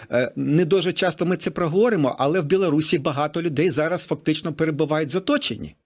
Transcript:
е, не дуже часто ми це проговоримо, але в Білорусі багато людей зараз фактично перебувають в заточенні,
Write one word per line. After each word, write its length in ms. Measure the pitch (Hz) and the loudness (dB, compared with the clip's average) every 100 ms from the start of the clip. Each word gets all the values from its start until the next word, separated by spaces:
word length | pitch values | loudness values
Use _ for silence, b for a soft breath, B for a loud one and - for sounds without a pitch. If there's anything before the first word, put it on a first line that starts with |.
| - | -2
е, 200 | 120 123 - | 0 0 -2
не 300 | 139 151 170 | 0 2 4
дуже 280 | 190 175 | 2 2
часто 320 | 156 185 - 175 | 0 -2 0 -2
ми 120 | 175 | -2
це 140 | 180 | -2
проговоримо, 640 | 165 170 180 240 202 135 - | -2 0 2 2 4 2 2
але 200 | 135 185 | 0 0
в 60 | 147 | 2
Білорусі 520 | 190 185 147 151 156 | 2 2 2 2 0
багато 440 | 143 135 151 170 | 0 -2 -2 -2
людей 280 | 170 139 180 | -2 0 0
зараз 360 | 135 156 175 - | 0 0 -2 -4
фактично 480 | 156 - 156 170 | -4 -2 -2 -4
перебувають 560 | 151 160 151 151 156 151 | -2 -2 0 0 0 -2
в 20 | |
заточенні, 640 | 175 190 285 - 107 73 - | -2 0 0 -2 -6 -12 -16